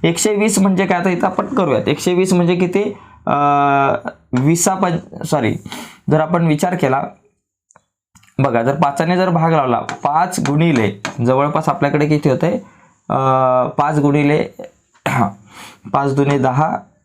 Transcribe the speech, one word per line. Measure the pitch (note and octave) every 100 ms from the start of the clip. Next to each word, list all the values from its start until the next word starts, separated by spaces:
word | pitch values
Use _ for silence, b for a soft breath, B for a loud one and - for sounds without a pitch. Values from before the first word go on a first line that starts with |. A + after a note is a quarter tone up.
एकशे | E3 E3+ G#3+ G#3
वीस | G#3+ G3
म्हणजे | G3 F#3 F#3+
काय? | F3+
आता | F#3+
इथं | F3 F#3
आपण | - -
करूयात. | - F3 A2+ A2+
एकशे | D3 -
वीस | F3+ F#3
म्हणजे | F3+ F3 F3+
किती? | F3+ F#3+ G#3 G#3 B B -
अं, | C#3+ C#3+ C#3+ C#3+ C#3 C#3 - - - _
विसा | B2 C#3 E3 G3+ F#3+
पं-, | F#3+ E3 - - D#3+
सॉरी, | D3+ A2 - - B B B -
जर | D#3
आपण | D#3 F3 E3
विचार | D3+ F3+ F3+
केला, | C#3 C#3 - - _ _ _ _ _ _ _ _ _ - _ -
बघा, | C3+ A#2
जर | A#2 D3
पाचाने | D3 C#3+ D#3+ F3+
जर | F#3
भाग | E3 E3
लावला, | D#3+ B2+ A#2
पाच | - - D3 D#3 F3+ -
गुणिले | - D3 E3+ C#3+ G#2 G2 - - A#2+
जवळपास | C3 C#3+ D3+ D#3
आपल्याकडे | - C#3+ C#3+ D3
किती | D3+ D3
होते? | C3 E3 - B B B B _
अं, | C#3 C3+ C3 C3 B2+ B2
पाच | - C#3+ D3+
गुणिले, | C#3+ C#3+ C#3+ D3+ - - - _ _ _ -
<clears throat> | C3 G#2+ - - - - - -
पाच | C#3 C#3 C3+
दुने | C#3 C#3+
दहा | C3+ B2+ D#3+ - - _